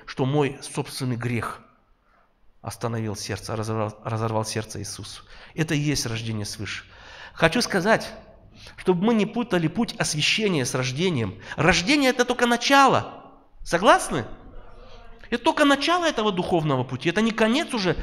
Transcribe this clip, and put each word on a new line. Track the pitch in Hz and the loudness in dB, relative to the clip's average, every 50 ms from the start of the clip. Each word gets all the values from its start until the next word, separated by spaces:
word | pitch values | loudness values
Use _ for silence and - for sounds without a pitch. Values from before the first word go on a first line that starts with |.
| - | -18
что | - - - 139 | -10 -4 -2 0
мой | 131 143 151 143 131 135 - | 2 2 2 2 2 0 -6
собственный | - - - 160 135 - - - 135 127 123 | -12 -10 -6 -6 -6 -6 -6 -6 -4 -4 -4
грех | 117 117 120 120 113 - - - - - _ _ _ _ _ _ _ _ _ _ _ _ _ _ _ _ - - _ | -2 -2 -2 -2 -2 -4 -4 -8 -12 -16 _ _ _ _ _ _ _ _ _ _ _ _ _ _ _ _ -20 -20 _
остановил | - 101 - - - 117 117 113 110 107 98 | -12 -12 -10 -8 -6 -6 -4 -4 -4 -4 -6
сердце, | - - - 107 - - - 113 | -6 -6 -6 -8 -8 -6 -6 -6
разорвал, | 110 107 113 110 110 107 104 - - - | -6 -4 -4 -2 -2 -4 -4 -6 -8 -8
разорвал | 120 113 110 113 113 110 107 110 | -6 -4 -2 -2 0 0 -2 -2
сердце | - - 117 107 - - 104 | -2 -4 -6 -6 -6 -8 -10
Иисусу. | 101 - - - 101 - - - - - - - - - - | -10 -10 -10 -12 -12 -14 -14 -16 -18 -20 -20 -20 -20 -10 -4
Это | - 156 160 165 | -4 -2 0 0
и | 147 | 0
есть | 147 151 143 131 - | 0 0 0 -2 -2
рождение | 120 113 110 117 113 110 107 104 | -4 -4 -6 -4 -4 -6 -6 -6
свыше. | - - - 104 - - - - - - - - - - - - - - | -8 -8 -8 -8 -8 -10 -10 -12 -16 -20 -20 -20 -20 -20 -20 -20 -14 -4
Хочу | - - - - 247 220 | 2 2 2 2 2 -2
сказать, | - - 196 170 214 220 170 - - - - - - - - - - - - - - - | 0 0 0 2 4 2 2 0 -2 -12 -16 -18 -20 -20 -20 -20 -20 -20 -20 -20 -20 -18
чтобы | - - - 180 170 190 | -6 0 0 2 2 4
мы | 233 240 | 2 4
не | 220 196 | 4 2
путали | 214 - 233 233 233 180 175 160 | 0 0 -4 -4 0 0 0 2
путь | 156 - 214 233 - - | 0 0 0 -2 -2 -2
освящения | - 165 - - 151 143 - - - 220 202 180 147 123 | -4 -2 -2 -2 0 0 0 2 2 2 0 2 0 0
с | - - | 0 -2
рождением. | 135 127 131 127 139 180 190 170 123 110 98 92 - - - - | -2 -2 -2 -2 0 0 0 0 0 -2 -2 -4 -8 -12 -10 -4
Рождение — | - 139 175 180 165 175 202 294 294 269 262 | 0 2 4 4 2 2 2 2 4 4 4
это | 247 247 247 | 4 2 2
только | 254 220 - 240 | 0 0 0 2
начало. | 240 240 233 - - 277 277 277 254 170 110 117 - - - - - - - - _ - - - | 2 2 2 2 4 6 8 8 8 6 4 2 -2 -8 -16 -18 -20 -20 -20 -20 _ -18 -14 -6
Согласны? | - - 170 185 262 330 370 - - 202 143 110 - - - - - - - - - - - - - - - - - - - - - | -2 0 2 6 6 6 6 4 0 -2 -4 -4 -4 -8 -14 -16 -16 -16 -16 -16 -16 -18 -18 -18 -18 -18 -18 -18 -18 -18 -16 -10 -6
Это | 233 247 - | -4 0 2
только | 320 320 311 302 | 2 4 6 6
начало | 285 277 277 285 330 339 359 339 | 6 6 4 4 2 2 2 2
этого | 320 262 - 214 214 190 | 0 0 0 0 0 0
духовного | 175 175 - 185 170 156 151 139 127 123 | 0 0 0 2 2 2 2 0 0 0
пути. | - 131 120 - 220 | -2 -4 -4 -2 0
Это | - 208 220 | 2 2 2
не | 233 220 | 2 2
конец | 226 226 220 233 294 339 320 - | 2 2 2 2 2 0 -2 -2
уже, | 233 190 180 143 - | -2 0 0 0 0